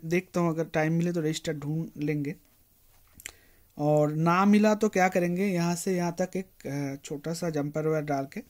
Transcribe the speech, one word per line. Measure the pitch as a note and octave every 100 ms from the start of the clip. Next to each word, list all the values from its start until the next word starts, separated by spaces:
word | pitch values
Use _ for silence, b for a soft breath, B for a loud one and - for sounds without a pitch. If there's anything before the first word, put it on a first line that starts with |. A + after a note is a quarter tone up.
| D#3+
देखता | F3 F3+ F3
हूँ, | F3
अगर | D#3+ D#3+
time | D#3+ D#3
मिले | E3 F3
तो | E3+
register | D#3 D#3 E3+
ढूंढ | D3 C#3+ D#3+ - C#3+
लेंगे। | D3 D3+ C#3+ E3+ _ _ _ _ _ _ _ B B B B B B -
और | D3 D3+ D3+ D#3
ना | E3 F3+ G3+
मिला | G#3+ G#3+ G#3+
तो | G#3+
क्या | F#3+ F#3
करेंगे, | F#3 F3 F3 G3+
यहाँ | F3 E3+ E3+
से | G3 F3+
यहाँ | F3 E3+
तक | F3+ F#3
एक, | F#3+ _ C3+
अ, | C#3+ C#3 C#3 -
छोटा | D3 D#3+
सा | E3 E3+
jumper | D3 D3 D#3 D#3
wire | D#3
डाल | D3 C#3 C#3
के | - -